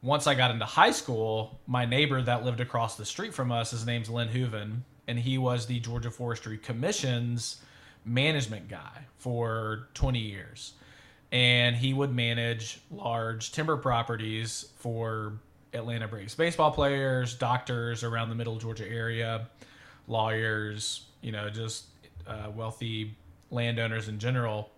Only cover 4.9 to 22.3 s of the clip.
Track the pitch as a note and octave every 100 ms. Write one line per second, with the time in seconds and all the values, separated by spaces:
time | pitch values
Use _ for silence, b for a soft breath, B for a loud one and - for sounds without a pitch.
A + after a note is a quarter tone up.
4.9 | - - A#2+ A#2+ C3 B2+ B2 A2+ B2 A#2
5.9 | A#2+ A#2 - B2 A2+ A2 G#2+ - A#2 D3+
6.9 | G#3 C3+ A#2+ A#2+ A#2+ A2+ - B B B
7.9 | B G#2+ A#2+ C#3+ D3+ A2+ G#2+ F2 F2+ C#2+
8.9 | - - - B2+ A#2+ A#2 A2+ A2 A2 B2
9.9 | - C3+ B2 A2 G2 F2+ - - - B
10.9 | B B B - B2 B2 B2 A#2+ A#2+ C3
11.9 | C3+ C#3 B2 A#2 A#2 A#2 A2+ G#2+ - -
12.9 | - A#2+ A#2 A2+ A2+ - - D#3 D3 B2+
13.9 | A#2+ A#2 A#2 G#2+ A2 A2+ - - - A#2+
14.9 | A2+ A2+ A2 G#2+ G#2+ - - - A#2 A#2
15.9 | A#2 A2 G#2+ G2+ - E3 E3+ D3+ D3+ C#3
16.9 | C#3 C3+ B2+ B2 A#2+ B2 B2 - B2 A#2
17.9 | A#2 A#2 A#2 A2+ A2+ A#2 A2 A2+ A2 G2+
18.9 | A#2 A#2 A2+ A2+ A2+ A#2 - B B B
19.9 | B - A2+ A2 A2 A2 G#2+ G#2+ G#2 -
20.9 | - - - A#2 G#2+ G#2 G#2+ A2+ - -
21.9 | - - - -